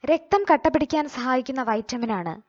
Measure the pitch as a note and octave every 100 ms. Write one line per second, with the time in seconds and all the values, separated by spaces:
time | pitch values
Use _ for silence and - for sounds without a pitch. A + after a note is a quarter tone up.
0 | - D#4+ - G4+ G4+ D4+ D#4+ D#4 D4+ D#4
1 | D4 C4 B3 B3+ B3+ C4 A#3 A3 A3 B3
2 | A#3 G#3 E3+ G3+